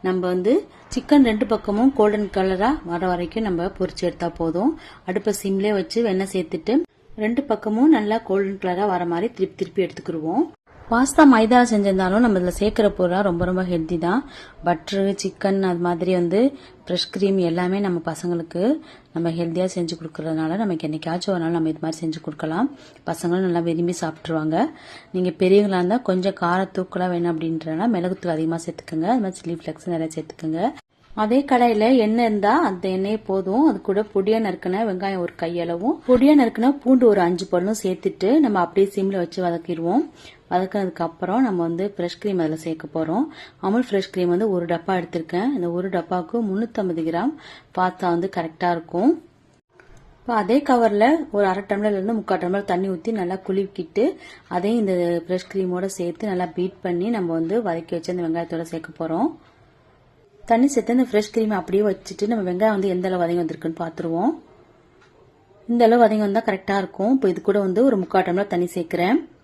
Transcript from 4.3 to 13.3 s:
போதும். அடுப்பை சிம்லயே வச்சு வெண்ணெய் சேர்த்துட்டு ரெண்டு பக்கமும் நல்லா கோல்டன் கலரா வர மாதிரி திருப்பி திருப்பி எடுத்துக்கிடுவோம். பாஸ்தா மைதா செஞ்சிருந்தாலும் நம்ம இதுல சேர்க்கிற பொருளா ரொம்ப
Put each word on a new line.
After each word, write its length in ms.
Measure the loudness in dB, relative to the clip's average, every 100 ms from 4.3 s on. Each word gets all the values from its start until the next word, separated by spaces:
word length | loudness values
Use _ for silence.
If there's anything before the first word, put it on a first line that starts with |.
| -2
போதும். 320 | -2 0 0 -2 -12 -14 -6
அடுப்பை 240 | -2 -2 -4
சிம்லயே 340 | -2 0 0 0
வச்சு 220 | -2 -2 0
வெண்ணெய் 240 | 0 -2
சேர்த்துட்டு 400 | -4 -4 -6 0 0 0 _ _ -6
ரெண்டு 180 | -2 -2 -2
பக்கமும் 420 | -4 -2 4 6 6
நல்லா 200 | 4 -2 0
கோல்டன் 320 | 0 0 -2
கலரா 220 | -4 0 0
வர 100 | 0 0
மாதிரி 140 | -2 -2 -2
திருப்பி 200 | -4 -4
திருப்பி 240 | -6 -2 -2
எடுத்துக்கிடுவோம். 580 | -4 -8 -6 -2 0 0 -4 _ -20 -2
பாஸ்தா 320 | 2 2 8 8
மைதா 300 | 8 8 6 6
செஞ்சிருந்தாலும் 520 | 2 2 2 2 4
நம்ம 140 | 4 2
இதுல 120 | 0 0
சேர்க்கிற 280 | -2 2 2 2
பொருளா 220 | 0 2
ரொம்ப 140 | 0